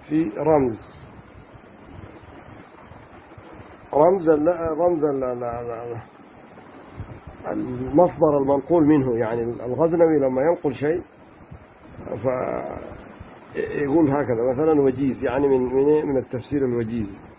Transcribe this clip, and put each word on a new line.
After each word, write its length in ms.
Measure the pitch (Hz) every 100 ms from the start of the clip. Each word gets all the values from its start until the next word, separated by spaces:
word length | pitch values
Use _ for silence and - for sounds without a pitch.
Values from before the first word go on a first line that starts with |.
| -
في 220 | 156 175 208
رمز، 420 | 143 151 131 107 - - - - - - - - - - - - - - - - - 185 - - - - - - - - - - - - -
رمز 340 | 139 160 190 160
ال-، 500 | 151 156 175 165 151
رمز 260 | 175 170
ال-، 200 | 147 135
ال-، 200 | 127 123
ال-، 580 | 120 120 120 117 120 117 - - - - - - - - - - - - - - -
المصدر 840 | 107 123 123 131 143 180 175 160 143
المنقول 440 | 135 139 - 170 147
منه، 320 | 151 131 117
يعني، 240 | 113 117
الغزنوي 760 | 117 117 117 123 160 165 165 156
لما 240 | 135 127
ينقل 320 | 151 175 147
شيء 280 | 117 143 175 - - - - - - - - - - - 120 127 127 90 62 - - - - - - - - -
فيقول 560 | - - - 143 151 151
هكذا، 420 | 143 120 113 123
مثلًا، 280 | 123 160 151
وجيز، 440 | 139 123 139 110
يعني، 240 | 131 127 143
من، 120 | 131 127
من، 320 | 131 143 151 147
من 100 | 135
التفسير 460 | 120 123 - 147
الوجيز 580 | 131 120 113 117 101 98 -